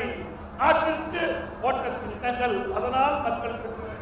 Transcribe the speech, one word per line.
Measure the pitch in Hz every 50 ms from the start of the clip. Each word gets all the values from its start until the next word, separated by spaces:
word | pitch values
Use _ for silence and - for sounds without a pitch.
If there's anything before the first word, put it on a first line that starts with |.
| 233 233 220 208 - - - - - - - -
நாட்டிற்கு | 254 311 320 320 320 320 320 311 320 320 - 339 330 277 - - - - - - 220
போட்ட | 254 254 254 254 240 - - -
திட்டங்கள், | 208 208 - 247 247 247 247 247 240 208 190 - 196 - 214
அதனால் | 240 247 247 262 269 294 294 294 277 233
மக்களுக்கு | 233 233 233 226 226 - - 226 - - 226 220 - -